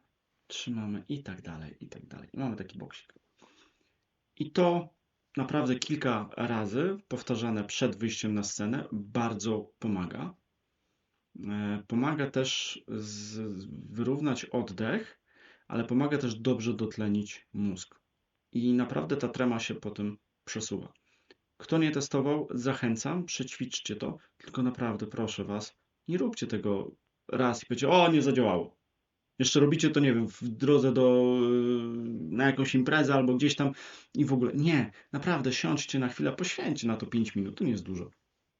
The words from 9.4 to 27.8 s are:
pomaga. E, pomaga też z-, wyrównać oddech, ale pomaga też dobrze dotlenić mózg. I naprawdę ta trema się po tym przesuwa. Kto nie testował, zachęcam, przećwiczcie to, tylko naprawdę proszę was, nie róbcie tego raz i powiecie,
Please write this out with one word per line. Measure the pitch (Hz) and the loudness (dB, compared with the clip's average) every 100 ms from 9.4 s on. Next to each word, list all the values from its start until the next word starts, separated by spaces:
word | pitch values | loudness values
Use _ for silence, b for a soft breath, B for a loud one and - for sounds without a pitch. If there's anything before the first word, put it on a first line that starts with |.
| 110 107 - - | -2 -4 -4 -8
pomaga. | 113 95 87 - 82 - _ _ _ _ _ _ _ _ _ - | -4 -2 -4 -8 -10 -12 _ _ _ _ _ _ _ _ _ -12
E, | 104 104 104 104 - | -8 -4 -4 -4 -2
pomaga | 117 143 151 135 | 0 0 0 -2
też | 131 131 - - - - | 0 0 -2 -6 -10 -10
z-, | 110 107 104 104 107 110 92 90 - - | -8 -8 -10 -10 -8 -8 -8 -10 -14 -10
wyrównać | 107 117 147 151 120 | -4 -2 0 0 -2
oddech, | - 127 107 92 110 196 - - b b b b b | -2 -4 -4 -4 -2 -2 -6 -18 b b b b b
ale | 117 | -4
pomaga | 117 123 143 143 | 0 2 2 0
też | 127 | -2
dobrze | 110 123 113 113 | 0 0 0 0
dotlenić | 107 110 110 104 104 104 - _ | -2 -4 -2 0 0 -2 -12 _
mózg. | 104 101 92 - _ _ _ _ _ _ | -4 -2 -4 -10 _ _ _ _ _ _
I | 120 123 | 0 2
naprawdę | 123 120 143 156 139 | 2 2 -4 -2 -2
ta | 120 | -2
trema | 123 123 117 | 0 0 0
się | - | -4
po | 110 107 | -6 -8
tym | 104 104 104 _ _ | -6 -6 -6 _ _
przesuwa. | - 110 - 92 90 _ b b b - _ _ | -10 -8 -6 -6 -8 _ b b b -20 _ _
Kto | - 160 | 0 2
nie | 156 | 2
testował, | 147 - 139 139 151 - | 0 0 0 2 0 -2
zachęcam, | 123 127 127 120 110 143 180 | -2 -2 0 0 0 -2 -4
przećwiczcie | 175 - 127 - 123 - - 104 | -4 -6 -6 -6 -6 -6 -6 -6
to, | 139 - B _ | -6 -8 B _
tylko | - 135 | -8 -2
naprawdę | 123 123 117 104 107 | -2 0 -4 -4 -6
proszę | - 110 - | -4 -4 -4
was, | 95 104 107 _ _ _ - | -4 -4 -6 _ _ _ -4
nie | 180 | -2
róbcie | 247 - - | -2 -2 -4
tego | 104 104 98 - - _ _ - | -2 0 -2 -4 -12 _ _ -6
raz | 127 127 117 | 0 2 0
i | - | -4
powiecie, | 117 | 0